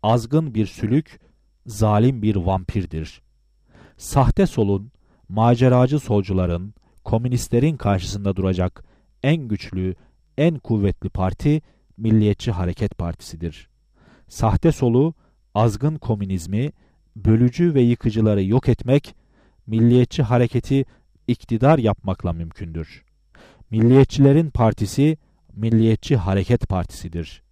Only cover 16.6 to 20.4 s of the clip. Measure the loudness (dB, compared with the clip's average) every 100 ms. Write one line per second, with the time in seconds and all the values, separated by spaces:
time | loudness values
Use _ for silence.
16.6 | -4 -8 _ _ _ -6 0 4 2 2
17.6 | 0 2 2 0 -2 0 2 2 0 0
18.6 | 0 -2 0 0 0 -20 _ _ _ _
19.6 | -6 2 4 4 2 -2 0 2